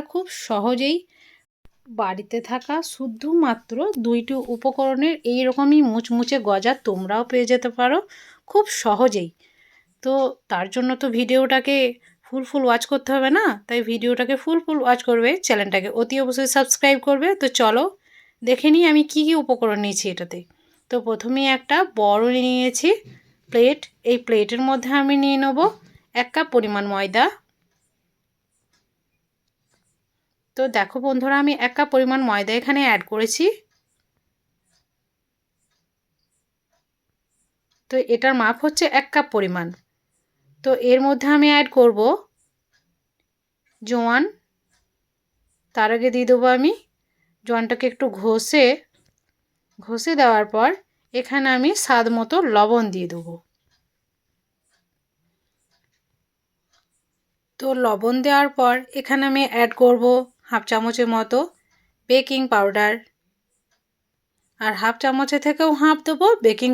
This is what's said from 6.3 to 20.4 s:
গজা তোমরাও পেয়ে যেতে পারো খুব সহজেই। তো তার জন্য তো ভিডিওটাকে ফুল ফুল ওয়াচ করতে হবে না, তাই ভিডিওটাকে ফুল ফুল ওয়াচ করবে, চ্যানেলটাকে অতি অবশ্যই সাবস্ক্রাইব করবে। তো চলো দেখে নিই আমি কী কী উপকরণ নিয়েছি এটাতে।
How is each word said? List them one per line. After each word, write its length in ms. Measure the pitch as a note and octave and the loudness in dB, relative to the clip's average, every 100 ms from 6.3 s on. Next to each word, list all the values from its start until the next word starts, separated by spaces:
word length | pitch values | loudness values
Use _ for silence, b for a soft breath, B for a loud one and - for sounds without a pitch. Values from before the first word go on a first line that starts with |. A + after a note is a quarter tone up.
| C4+ G#3 | -2 0
গজা 260 | G3 A3 C4 - | 0 0 -2 -4
তোমরাও 360 | F#3 F#3 G#3 A#3 | -4 -4 -4 -2
পেয়ে 200 | B3+ A#3+ | -2 0
যেতে 180 | B3+ B3 A#3 | 0 -2 -2
পারো 200 | B3 D#4+ G#4 B B B - | 0 0 -4 B B B -2
খুব 160 | G4+ G#4 - | 0 0 -2
সহজেই। 480 | A3+ G#3 B3+ G3+ E3+ _ b b b b b _ | -2 2 2 0 -8 _ b b b b b _
তো 100 | C4 C4+ C4 C4 - | -4 -2 -2 -4 -8
তার 200 | F#3 F#3+ | -6 -6
জন্য 160 | B3 B3+ B3+ | -4 -4 -2
তো 40 | C#4 | -4
ভিডিওটাকে 680 | A3+ A#3+ C4 C4 C4 C4 C#4 B3+ A#3+ b b - | -2 0 2 2 0 0 0 0 -4 b b -12
ফুল 180 | C4 B3+ | -10 -6
ফুল 140 | C#4+ B3+ | -2 2
ওয়াচ 180 | A#3 - | 0 0
করতে 180 | C#4 C4 C4+ | -6 -2 -2
হবে 140 | C4 E4+ | 2 2
না, 80 | G4+ G#3 - | 0 -4 -4
তাই 140 | A#3+ A3 | -4 -2
ভিডিওটাকে 460 | A#3 A#3+ B3 B3 C4+ | -4 -2 -2 -2 -4
ফুল 140 | - E4 | -2 -2
ফুল 160 | E4+ D4+ | -2 -2
ওয়াচ 180 | C4 A#3+ | 0 0
করবে, 280 | - A#3 A#3 F#4 | 2 0 2 -2
চ্যানেলটাকে 460 | - G#3+ G3+ G3 G3 A3+ | -2 -2 0 -2 -4 -4
অতি 160 | A#3 C4+ | -2 -2
অবশ্যই 260 | C4 B3 C4 C4+ | -4 -2 0 0
সাবস্ক্রাইব 420 | C4 - C#4 C4+ C#4 | 0 2 2 2 2
করবে। 200 | C#4 E4 G4 | 0 0 0
তো 60 | C4+ - | -2 2
চলো 240 | A3+ A3+ F4 - b b b b | 2 2 -2 -6 b b b b
দেখে 260 | A#3 B3+ D4 | -2 2 4
নিই 100 | D#4+ E4+ | 6 6
আমি 100 | D4+ D4+ | 4 2
কী 100 | D4+ D4+ | 0 0
কী 60 | D#4+ | 0
উপকরণ 360 | C4+ B3 A3 G#3 G3+ | 0 -2 0 -2 -4
নিয়েছি 200 | F#3+ G#3 | -4 -6
এটাতে। 260 | F3+ F3 F3 | -8 -12 -14